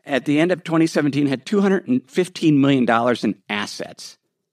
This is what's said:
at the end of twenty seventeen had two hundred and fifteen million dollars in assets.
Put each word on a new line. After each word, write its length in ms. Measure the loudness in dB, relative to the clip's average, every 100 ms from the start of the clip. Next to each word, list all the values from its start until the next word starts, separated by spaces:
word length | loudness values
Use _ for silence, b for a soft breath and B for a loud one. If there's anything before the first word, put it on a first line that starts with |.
| -4
at 200 | -4 0
the 140 | 0
end 120 | 2
of 120 | -2 -2
twenty 200 | 0 0
seventeen 420 | 0 0 0 -2
had 180 | -2 -2
two 160 | 0
hundred 260 | 2 0 0
and 200 | -2 -2
fifteen 500 | -4 -4 0 2 4
million 240 | 4 2
dollars 400 | 2 2 2 0
in 180 | -2 -6 _
assets. 680 | -6 -6 -10 -14 -14 -20 -20 _ _ _